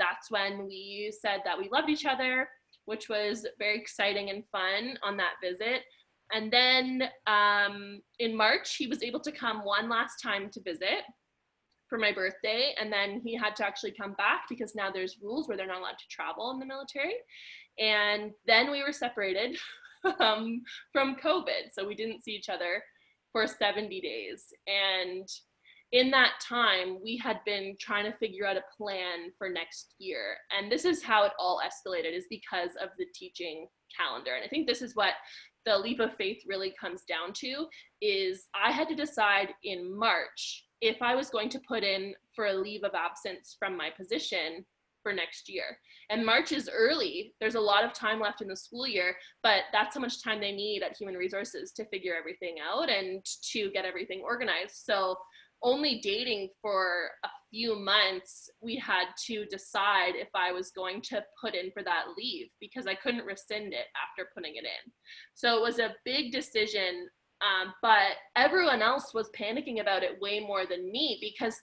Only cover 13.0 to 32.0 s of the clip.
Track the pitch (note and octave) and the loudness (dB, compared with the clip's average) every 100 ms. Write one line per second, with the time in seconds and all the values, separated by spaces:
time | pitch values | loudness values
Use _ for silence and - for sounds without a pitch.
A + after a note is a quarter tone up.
13 | G3+ G#3 A#3 A#3 G#3+ G#3+ G3+ G3 G#3 G3+ | -2 -2 -6 -2 -2 0 -4 -4 -8 -8
14 | G3+ G3 G3+ E4+ - A#3+ G#3+ G#3+ F#3+ F#3+ | -8 -2 0 0 -2 -8 -8 -4 -4 -2
15 | F#3 - G3+ C4+ D4 G3 F#3+ F#3 F#3 - | -4 -6 -8 -6 -4 -4 -4 -6 -6 -10
16 | - - D#3+ E3 A#3 C4 C4+ C4+ C4+ C#4+ | -12 -8 -6 -6 -6 -6 -8 -10 -8 -4
17 | D#4 A#4+ - - - - - - G#3+ G#3+ | -4 -4 -8 -18 -18 -18 -12 -2 2 4
18 | G#3 G#3 G#3+ - - A3+ C4+ C#4+ C#4 C#4+ | 4 0 -2 -2 6 6 6 2 -2 -2
19 | A#3+ A#3 G3 F#3 A#3+ - - - - - | -4 -2 -2 0 -2 -4 -10 -14 -20 -4
20 | F#4 - A3 G#3+ A3+ A#3 - - - C#4 | 0 4 4 4 0 -6 -8 -14 -2 2
21 | C4+ C4 D#4+ F4 - - - - G3+ G#3 | 2 2 2 2 2 -2 -4 -6 -6 -4
22 | A3 G#3 - G#3+ - F3 F3 G3+ - _ | -6 -6 -8 -8 -6 -4 -2 -2 -6 _
23 | _ _ _ A3+ G#3+ - G3+ G3+ G#3 F#3+ | _ _ _ 0 2 2 2 2 -4 -6
24 | E3+ A2+ G2+ B2+ - - G3 G3 G3 F#3 | -6 -6 -8 -10 -14 -12 -2 2 2 2
25 | F3+ F#3 F#3+ - - _ _ - _ B3 | -2 -6 -8 -12 -16 _ _ -20 _ 6
26 | C4 C4+ A#3+ - - A#3+ A3+ F#3 F#3 F#3 | 8 8 8 6 -4 4 6 4 2 -4
27 | A3 A#3 B3 F#3+ G#3 G3+ G3 G3 - G#3 | -6 -4 -2 -2 -2 -2 -4 -8 -4 -2
28 | G#3 G#3+ A3+ F#3 G3 F#3+ - - G#3 F#3+ | -2 -2 -4 -2 0 0 -4 -8 -6 -4
29 | F3+ F3 F3 - F#3+ F3 E3 - - - | -4 -6 -8 -8 -6 -4 -6 -10 -16 -12
30 | F#3+ C3+ G2+ - - G3 G#3 B3 F4+ D#4 | -8 -6 -4 -8 -6 -4 0 2 2 2
31 | - G#3+ G3+ - F3+ F3+ F3 - G3 F3 | 4 6 6 4 0 2 0 -4 -4 -2